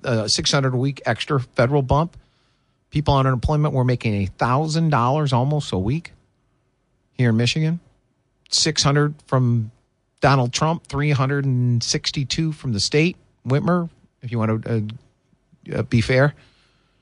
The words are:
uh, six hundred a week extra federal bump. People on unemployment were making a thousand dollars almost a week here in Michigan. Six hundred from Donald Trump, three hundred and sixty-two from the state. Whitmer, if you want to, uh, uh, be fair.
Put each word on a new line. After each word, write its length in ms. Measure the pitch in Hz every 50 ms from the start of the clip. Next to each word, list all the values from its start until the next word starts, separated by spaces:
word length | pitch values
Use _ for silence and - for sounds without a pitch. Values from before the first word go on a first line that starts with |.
| -
uh, 220 | 139 123 110 104 107
six 240 | - - 160 - -
hundred 220 | 147 135 131 127
a 20 |
week 260 | 123 127 139 139 - -
extra 360 | 127 113 - - - 151 139
federal 420 | 123 - - - 123 127 143 147 135
bump. 340 | 123 139 143 165 170 - - - _ _ _ _ _ _ _ _ _ _ _ _ _
People 240 | - 151 151 - 147
on 120 | 135 135
unemployment 480 | 131 131 120 - - 156 151 151 151 143
were 80 | 131 123
making 320 | 123 127 120 - 117 104
a 120 | 101 98
thousand 640 | 92 - - 139 120 123 135 156 160 151 160 165 160
dollars 420 | 143 120 117 123 135 156 151 139 123
almost 400 | 117 123 139 151 151 143 - -
a 60 | 90
week 340 | 92 104 135 165 170 - - _ _ _ _ _ _ _ _ _ _ _ _ _ _ _ _ _ _ _ _
here 160 | - 131 120
in 60 | 113
Michigan. 440 | 110 120 120 - 160 156 156 165 170 - _ _ _ _ _ _ _ _ _ _ _ _ _
Six 340 | - - - 180 151 - -
hundred 320 | 147 139 147 147 147 147 - _
from 460 | - - 131 123 120 120 117 110 107 - _ _ _ _ _ _ _ _ _
Donald 320 | - 139 135 135 123 120 123
Trump, 340 | - 156 156 165 165 -
three 240 | - - 139 143 151
hundred 340 | 147 123 131 135 143 143 139
and 380 | 139 127 123 123 123 120 120 -
sixty-two 680 | - - 151 - - - 156 135 123 - - 160 160 151
from 200 | - - 135 113
the 60 | 101
state. 380 | - - - 147 156 180 175 - _ _ _ _ -
Whitmer, 460 | 120 127 147 - 165 175 180 170 165 - _ _ _ _ _ -
if 80 | 123
you 80 | 113 117
want 240 | 110 110 110 110 117
to, 140 | - 117 113 107 107 110 123 _ _ _ _ _ _ _ _ _ _ _ _ - - -
uh, 40 | -
uh, 20 | 107
be 180 | - - 117
fair. 340 | 107 - 131 127 135 147 - - _ _ _ _ _ _ _ _ _ _ _ _